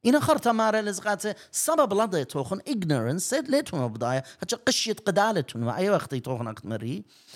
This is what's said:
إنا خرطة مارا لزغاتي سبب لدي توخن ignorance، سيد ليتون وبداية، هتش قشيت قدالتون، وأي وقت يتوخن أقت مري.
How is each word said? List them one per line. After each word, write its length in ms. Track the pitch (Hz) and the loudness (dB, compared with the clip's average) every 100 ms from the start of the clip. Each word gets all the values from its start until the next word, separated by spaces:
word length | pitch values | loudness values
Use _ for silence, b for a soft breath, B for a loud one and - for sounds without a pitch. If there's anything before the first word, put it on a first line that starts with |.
| 226 | 4
إنا 140 | 285 | 4
خرطة 320 | - 302 233 | 4 2 4
مارا 280 | 226 220 220 | 2 2 2
لزغاتي 540 | 208 196 208 202 214 202 B | 0 -4 -2 -2 -4 -6 B
سبب 440 | - - 320 262 | -4 0 2 4
لدي 300 | 196 220 175 | 2 2 0
توخن 360 | 131 151 135 196 | -2 -4 -4 -6
ignorance، 560 | - 247 170 139 113 160 | -4 -2 2 2 2 -2
سيد 320 | - 269 285 | -2 -2 2
ليتون 320 | 277 294 170 | 0 0 -4
وبداية، 440 | 123 110 120 131 B B | -4 -2 -2 -2 B B
هتش 140 | 175 | -6
قشيت 460 | 226 - 254 226 208 | -2 0 0 -2 -2
قدالتون، 640 | - 190 214 202 135 113 | 0 2 2 2 -2 -4
وأي 280 | 117 117 190 | -4 0 2
وقت 220 | 190 - | 0 0
يتوخن 360 | 131 120 123 117 | -6 -4 -6 -6
أقت 180 | 104 98 | -8 -8
مري. 380 | 110 110 175 202 B B | -8 -6 -8 -12 B B